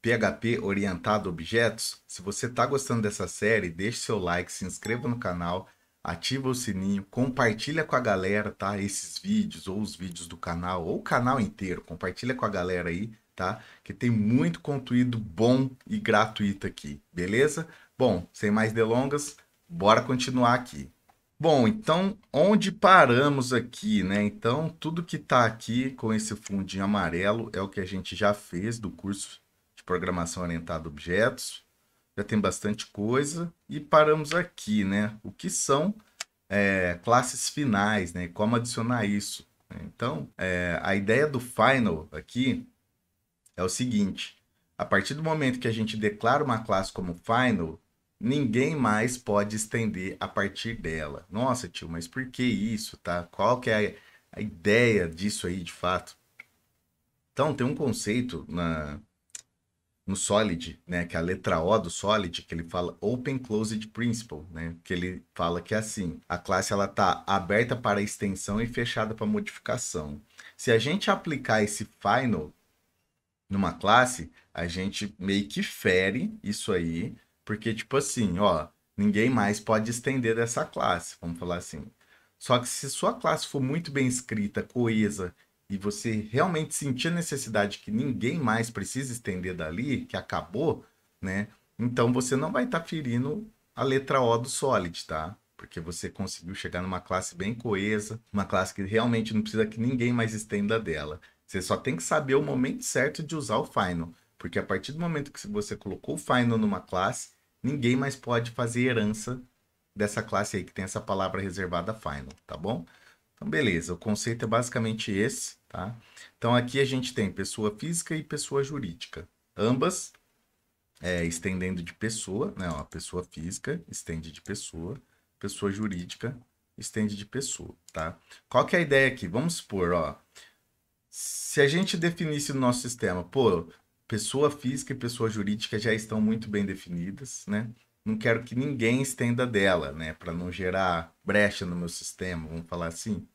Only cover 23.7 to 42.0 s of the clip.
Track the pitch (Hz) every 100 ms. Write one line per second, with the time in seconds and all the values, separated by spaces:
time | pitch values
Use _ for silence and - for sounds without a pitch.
23.7 | - 107 104 90 104 104 - 117 139 160
24.7 | - 151 170 165 151 - 131 110 113 -
25.7 | 117 131 127 110 110 107 101 - 98 92
26.7 | 95 98 104 85 85 98 113 110 - 98
27.7 | 104 90 95 90 92 104 104 - 87 107
28.7 | 117 98 - 95 98 - - _ _ _
29.7 | - - 90 90 90 85 92 87 82 80
30.7 | 82 80 73 85 92 123 127 - - _
31.7 | _ _ _ _ - 101 110 95 - 104
32.7 | 107 - - 104 127 147 165 170 - -
33.7 | 147 147 156 151 156 147 170 175 - 107
34.7 | 107 98 101 104 110 101 - - - -
35.7 | 139 185 - _ - - _ - 101 98
36.7 | 95 90 85 - 123 131 - - 147 139
37.7 | 101 104 107 85 87 87 - 107 120 120
38.7 | - 117 120 101 101 - - - _ -
39.7 | - - - 120 156 - - 92 90 87
40.7 | 82 92 98 98 123 151 127 - - 117
41.7 | 135 104 78